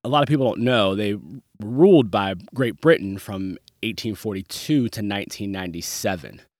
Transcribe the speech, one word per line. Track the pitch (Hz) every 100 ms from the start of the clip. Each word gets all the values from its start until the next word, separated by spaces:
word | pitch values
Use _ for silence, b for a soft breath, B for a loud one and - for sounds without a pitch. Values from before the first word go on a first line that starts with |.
a | 120
lot | 147
of | 143
people | 147 127
don't | 101
know, | 120 123 98 98
they | 104
were | 104 73 - _ _
ruled | 104 123 190 170 113
by | 104 98 92 -
Great | 127 123 -
Britain | 156 - 98 98
from | - 98 95 87 _ _
eighteen | 110 101 117 101
forty-two | 110 95 - - - 151 117
to | -
nineteen | 104 101 - - 101
ninety-seven. | 95 90 85 - - 104 92 62 - _